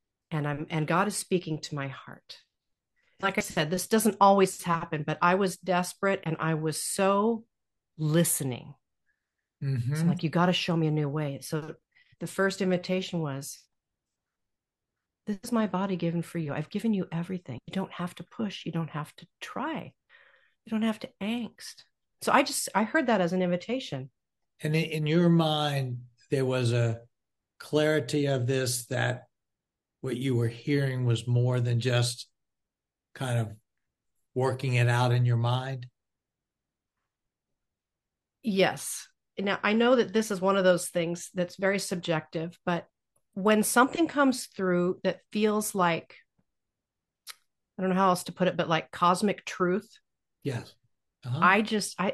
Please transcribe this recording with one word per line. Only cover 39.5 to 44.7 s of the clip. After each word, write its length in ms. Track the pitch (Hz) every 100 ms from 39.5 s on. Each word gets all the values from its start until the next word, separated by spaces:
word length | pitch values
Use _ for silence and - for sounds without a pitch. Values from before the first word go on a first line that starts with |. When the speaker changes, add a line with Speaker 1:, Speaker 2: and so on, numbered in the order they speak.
| 196
Speaker 1:
I 100 | 208
know 220 | 220 240 254
that 180 | 190
this 180 | 208 214
is 80 | 196
one 180 | 185 196
of 60 |
those 240 | 185 175 -
things 400 | 180 165 175 -
that's 220 | 180 180 -
very 220 | 196 196
subjective, 800 | 196 185 175 156 156 165 165 - -
but 220 | 170 - _ _ _ _
when 300 | - 196 214
something 440 | 208 - 262 - 330
comes 380 | 285 277 254 -
through 520 | - 185